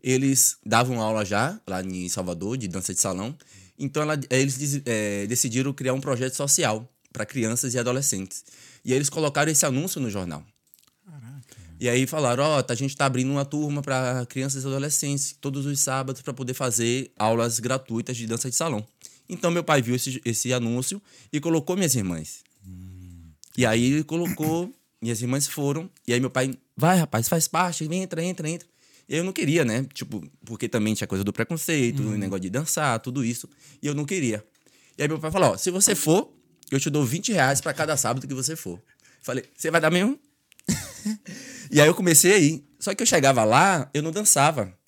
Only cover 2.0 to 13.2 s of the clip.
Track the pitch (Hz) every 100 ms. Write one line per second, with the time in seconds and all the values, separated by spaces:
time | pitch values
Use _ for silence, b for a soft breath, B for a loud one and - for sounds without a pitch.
2 | 87 98 90 87 95 131 104 95 92 92
3 | - 90 110 - B B B _ 139 143
4 | 151 151 127 127 139 127 143 143 135 110
5 | 107 101 101 123 131 120 135 139 131 131
6 | 139 123 131 - 143 - 139 107 120 _
7 | _ - 107 135 110 117 135 123 120 127
8 | 139 98 92 - - B B B - 131
9 | 147 - 151 143 151 151 156 131 180 -
10 | 123 101 90 76 80 _ _ _ _ _
11 | 208 151 117 139 - B 82 82 120 123
12 | 170 156 131 120 147 147 - 120 135 -
13 | 139 127